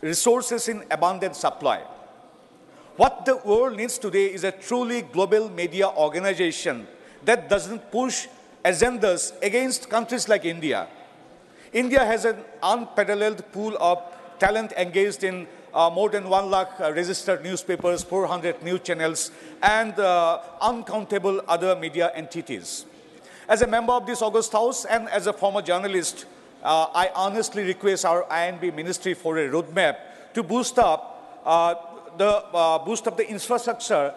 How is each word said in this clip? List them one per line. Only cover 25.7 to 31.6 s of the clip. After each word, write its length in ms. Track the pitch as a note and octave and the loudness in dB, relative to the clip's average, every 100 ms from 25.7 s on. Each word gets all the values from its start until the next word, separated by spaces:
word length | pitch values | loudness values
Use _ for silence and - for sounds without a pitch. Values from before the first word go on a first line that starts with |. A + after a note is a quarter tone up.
| F3 G3 F#3+ D#3+ - - - - - | -2 0 -2 -4 -8 -16 -20 -20 -8
uh, 240 | - D#3+ D#3+ | 2 2 4
I 160 | E3+ F#3 F3+ | 2 2 2
earnestly 460 | F#3+ G#3+ G#3+ G3 | -2 0 -4 -2
request 420 | F#3+ F#3 G3+ F#3 | -2 0 0 2
our 220 | F3+ E3+ - | 2 2 0
I 180 | D#3+ F3 | -2 -2
and 140 | F3+ | -2
B 120 | F3+ | -6
ministry 420 | D3+ E3 F#3 F#3+ | -4 -6 -4 -4
for 240 | F3 E3 D#3+ | -4 -2 -2
a 100 | C#3+ | 0
roadmap 480 | D3+ D#3 E3+ E3 B2+ - - - | 0 -2 2 2 0 -10 -20 -8
to 80 | - | -6
boost 340 | F3 A#3 A#3+ - | -2 0 0 4
up, 640 | G3+ D#3 - - - - - | 4 4 -2 -18 -20 -8 2
uh, 300 | E3 | 4